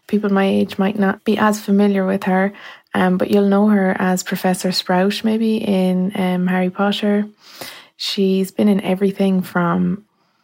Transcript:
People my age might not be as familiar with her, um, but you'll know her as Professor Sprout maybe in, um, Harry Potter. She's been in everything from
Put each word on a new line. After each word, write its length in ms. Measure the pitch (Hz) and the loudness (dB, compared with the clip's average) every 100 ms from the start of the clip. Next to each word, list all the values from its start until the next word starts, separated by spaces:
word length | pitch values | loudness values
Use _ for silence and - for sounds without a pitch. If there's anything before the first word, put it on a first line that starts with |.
| - | -4
People 240 | 208 208 | -2 0
my 140 | 196 196 | 2 2
age 320 | 208 196 - | 0 -2 -2
might 200 | 196 208 | -2 0
not 260 | 190 196 - | -2 -2 -2
be 120 | - | 0
as 220 | 214 208 | 0 0
familiar 460 | - 202 202 196 185 | 0 2 2 0 -2
with 180 | 196 | -2
her, 300 | - 185 196 202 - - _ | 0 0 0 -4 -16 -20 _
um, 240 | 196 185 185 | -2 0 0
but 120 | - | 2
you'll 200 | 202 202 | 2 4
know 180 | 196 214 | 4 4
her 280 | 208 185 - | 4 2 0
as 240 | 185 185 | 0 -2
Professor 480 | - 190 185 180 185 | -4 -4 -2 -2 -2
Sprout 520 | 180 - 180 196 208 | -4 0 0 2 0
maybe 340 | 220 220 226 220 | -2 0 0 0
in, 540 | 214 190 185 185 185 - | 0 0 2 0 -2 -2
um, 320 | 185 180 180 | -2 0 0
Harry 220 | 185 185 | 0 -2
Potter. 580 | 185 202 208 208 208 208 - - - - - - _ | -2 -2 0 0 0 -2 -8 -20 -18 -18 -18 -20 _
She's 540 | - - 190 190 185 | -8 -2 0 0 -2
been 180 | - 208 | 0 2
in 120 | 196 | 2
everything 600 | - 185 202 196 196 190 | 0 0 0 0 0 0
from 640 | 175 180 175 180 180 190 - _ _ _ | -2 -2 0 0 0 -2 -8 _ _ _